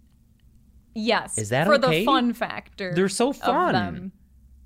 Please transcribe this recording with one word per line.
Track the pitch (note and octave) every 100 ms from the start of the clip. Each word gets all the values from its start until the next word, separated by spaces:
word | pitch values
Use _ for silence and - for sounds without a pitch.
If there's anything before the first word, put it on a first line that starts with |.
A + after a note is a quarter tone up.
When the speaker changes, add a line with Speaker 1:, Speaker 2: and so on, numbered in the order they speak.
| _ _ _ _ _ - _ - _
Speaker 1:
Yes. | A3 A3+ G3 - -
Speaker 2:
Is | G#2
that | B2+ F#3
Speaker 1:
for |
Speaker 2:
okay? | C#4+ C4 D#3+
Speaker 1:
the |
fun | A#3+ C4 A#3+
factor | A3+ G3+ - - - F#3
Speaker 2:
They're | F3 G3
so | G3 B3+
Speaker 1:
of | C#4
Speaker 2:
fun. | - D4 F4
Speaker 1:
them. | F#3 F3 F3+ F#3+ - _ - - -